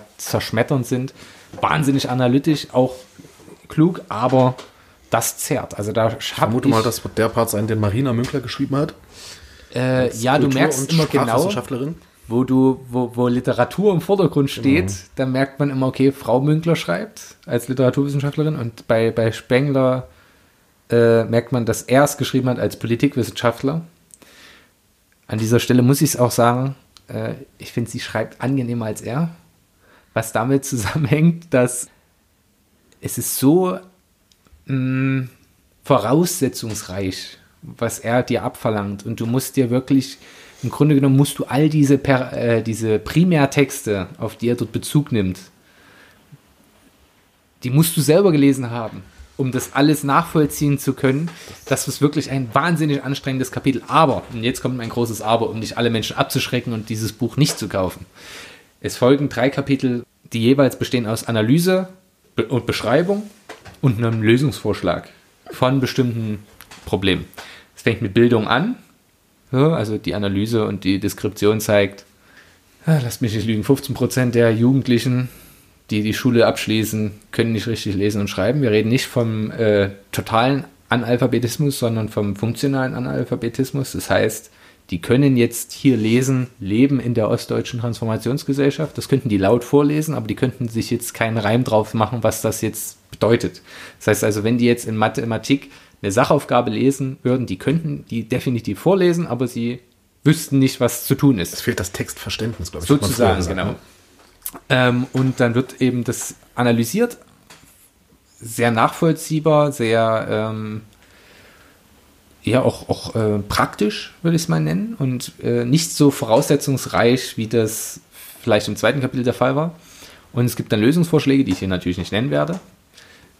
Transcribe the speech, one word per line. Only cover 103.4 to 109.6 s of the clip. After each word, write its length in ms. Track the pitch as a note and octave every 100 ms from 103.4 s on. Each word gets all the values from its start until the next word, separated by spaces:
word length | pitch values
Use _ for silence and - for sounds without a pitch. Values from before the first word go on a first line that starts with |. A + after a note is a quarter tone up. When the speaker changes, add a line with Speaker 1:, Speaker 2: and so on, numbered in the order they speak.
| E2+
Speaker 2:
gesagt, 20 | F#2+
Speaker 1:
genau. 120 | F#2
Speaker 2:
ne? 60 | - - _ _ _ _ _ - - -
Speaker 1:
Ähm, 380 | C3 B2 B2 C3
und 260 | C3 C3 B2+
dann 140 | A#2+
wird 260 | A#2 C3 -
eben 220 | B2+ B2
das 300 | A#2 - - - _ -
analysiert, 600 | B2 A#2 A2+ G3+ A#3+ - _ _ _ - _ _ _ _ _ _ _ _
sehr 320 | A#2 A2+ A#2
nachvollziehbar, 960 | A2+ C#3+ - E3 D3+ - D#3 D#3 D3+